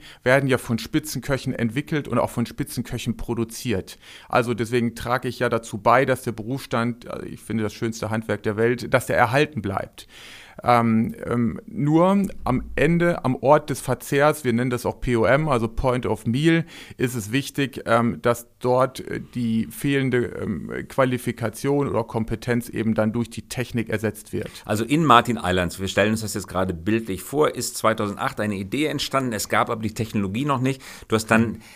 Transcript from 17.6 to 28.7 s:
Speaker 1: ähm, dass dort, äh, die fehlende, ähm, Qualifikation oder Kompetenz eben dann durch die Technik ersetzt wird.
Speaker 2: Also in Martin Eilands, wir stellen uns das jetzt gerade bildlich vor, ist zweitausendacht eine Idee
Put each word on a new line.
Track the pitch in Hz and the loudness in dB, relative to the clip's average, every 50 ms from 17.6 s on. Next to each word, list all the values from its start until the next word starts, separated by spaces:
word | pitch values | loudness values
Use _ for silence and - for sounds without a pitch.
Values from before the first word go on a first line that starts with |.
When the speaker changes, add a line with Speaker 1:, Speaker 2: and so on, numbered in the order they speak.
| 139 117 - - - | -2 -2 -4 -6 0
Speaker 1:
ähm, | - 113 120 117 117 - - | 2 2 4 4 2 0 0
dass | - 120 120 - - - _ _ | 0 0 0 0 -4 -12 _ _
dort, | - 123 127 127 131 127 - - | 0 2 2 4 2 2 0 -6
äh, | - - - - - - - | -8 -8 -8 -8 -8 -8 -6
die | 127 120 113 113 113 110 - | -4 -2 0 0 0 0 -2
fehlende, | - - - 143 139 139 135 131 120 123 113 | -6 -4 -2 0 0 2 2 2 2 0 0
ähm, | - - - 101 - 98 73 - - 60 64 - | -2 -4 -6 -6 -4 -4 -6 -6 -8 -8 -8 -8
Qualifikation | - - - 135 131 123 120 - 127 117 - 117 107 - - - 139 143 143 139 - | -4 0 2 2 2 2 0 -2 -4 -4 -2 -4 -6 -4 -4 -2 0 0 2 0 0
oder | 98 110 117 | 0 -2 -2
Kompetenz | - - 113 110 - 117 - - - 120 120 117 - | -2 -2 -4 -2 -2 -4 -4 -2 -2 0 0 -2 -4
eben | - 113 110 113 107 | -4 -2 0 0 2
dann | 110 107 110 101 | 2 2 2 0
durch | 120 117 - | -2 -4 -4
die | - - - - | -6 -10 -12 -8
Technik | - 127 120 - - 117 110 - | -6 -6 -6 -4 -4 -4 -2 -2
ersetzt | 110 104 110 107 101 - - - | -2 -2 -2 -2 -4 -6 -10 -8
wird. | - 98 - - - - - | -6 -6 -6 -8 -10 -10 -4
Speaker 2:
Also | - 107 107 113 | -2 -2 -2 0
in | - 143 160 165 | 2 2 4 6
Martin | 143 117 117 113 123 117 - | 8 8 8 8 6 0 0
Eilands, | - 92 90 92 87 85 - - | 0 2 2 2 2 0 -2 -4
wir | 95 | -6
stellen | 92 - 101 101 107 | -2 2 2 4 4
uns | 110 110 | 2 0
das | 110 98 - | -2 -6 -6
jetzt | 104 92 | -8 -8
gerade | - - 92 95 92 87 | -4 -2 -2 -2 -2 -2
bildlich | 82 82 104 107 113 113 107 95 87 - | -4 -2 0 0 0 0 -4 -6 -8 -6
vor, | - 135 147 151 131 - | -2 0 2 2 2 0
ist | 127 117 - - | -2 -6 -6 -4
zweitausendacht | - - 110 113 113 107 101 101 - 117 131 - - | 0 0 2 2 2 0 -4 -4 -4 -4 -4 -2 -2
eine | 107 107 101 | -2 -2 -2
Idee | 95 101 95 | -4 -4 -4